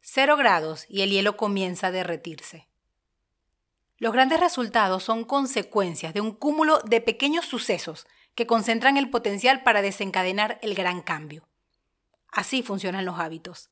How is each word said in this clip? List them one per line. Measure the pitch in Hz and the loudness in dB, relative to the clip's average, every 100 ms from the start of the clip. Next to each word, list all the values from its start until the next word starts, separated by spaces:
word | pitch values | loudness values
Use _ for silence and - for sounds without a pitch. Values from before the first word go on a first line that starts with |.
Cero | - - 269 294 | -2 0 4 6
grados | 254 175 156 156 - | 6 4 0 -8 -8
y | 196 | -2
el | 196 | 0
hielo | 196 196 202 | 2 0 0
comienza | 214 196 190 175 185 | -2 0 -2 -2 -2
a | |
derretirse. | 185 175 165 - 151 - 160 _ _ _ _ _ _ _ _ _ _ _ _ _ _ | -4 -4 -6 -8 -14 -16 -20 _ _ _ _ _ _ _ _ _ _ _ _ _ _
Los | 226 | 0
grandes | 233 262 320 | 4 4 4
resultados | 349 294 226 233 202 185 | 2 2 0 2 2 0
son | - 226 | -2 -4
consecuencias | 233 277 262 - - 208 190 160 160 | 0 0 0 -2 0 0 0 -2 -4
de | 185 | -4
un | 220 | -4
cúmulo | 214 294 302 311 311 | -2 -2 2 4 2
de | 220 226 | 4 0
pequeños | 233 226 277 320 | 2 -2 0 0
sucesos | 339 247 - 202 - 156 - _ _ | -2 -4 -2 -2 -4 -10 -18 _ _
que | - 233 | -6 0
concentran | 226 208 226 247 277 | 2 2 2 4 2
el | 277 | 0
potencial | 254 - 202 247 262 | -2 -2 0 2 4
para | 247 214 | 4 2
desencadenar | 196 196 196 185 185 190 214 214 | 0 -2 -4 -2 0 0 -2 -4
el | 220 | -6
gran | 175 180 180 | -2 -2 -4
cambio. | 170 156 151 151 _ _ _ _ _ _ _ _ _ | -6 -8 -8 -18 _ _ _ _ _ _ _ _ _
Así | 208 202 262 | -2 0 -2
funcionan | 233 196 190 190 | -2 -4 -4 -4
los | 185 170 | -6 -6
hábitos. | 165 160 170 165 - | -8 -8 -14 -18 -20